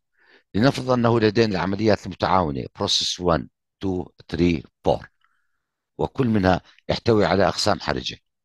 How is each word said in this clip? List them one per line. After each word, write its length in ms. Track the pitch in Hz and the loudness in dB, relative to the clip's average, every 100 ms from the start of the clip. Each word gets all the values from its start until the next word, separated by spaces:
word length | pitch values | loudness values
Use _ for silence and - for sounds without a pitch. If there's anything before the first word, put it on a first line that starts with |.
| _ _ _ _ _ | _ _ _ _ _
لنفرض 380 | 95 123 - 127 | 0 0 0 -2
أنه 280 | 123 117 117 | 0 2 2
لدينا 320 | 107 107 110 | 2 2 0
العمليات 540 | 92 92 101 110 95 98 | 0 -4 -2 0 0 -2
المتعاونة 580 | 82 85 92 78 67 50 - | -4 0 2 0 -4 -8 -6
process 440 | 101 - - - | -4 -2 -4 -4
one، 200 | 87 76 60 _ _ - 98 | 0 0 -2 _ _ -10 -6
two، 200 | 90 - _ - | -6 -8 _ -8
three، 300 | 80 87 78 - _ 90 | 0 0 0 -8 _ -2
four، 180 | - - _ _ _ _ _ _ _ _ - | -2 -6 _ _ _ _ _ _ _ _ -6
وكل 300 | 76 - 123 | -6 -2 0
منها 340 | 110 92 87 - _ - | 2 2 0 -4 _ -8
يحتوي 360 | - - 107 85 | -4 0 2 4
على 220 | 95 87 | 2 2
أقسام 320 | - 107 78 | 0 0 -2
حرجة. 400 | - 65 62 - _ _ | -2 -6 -6 -14 _ _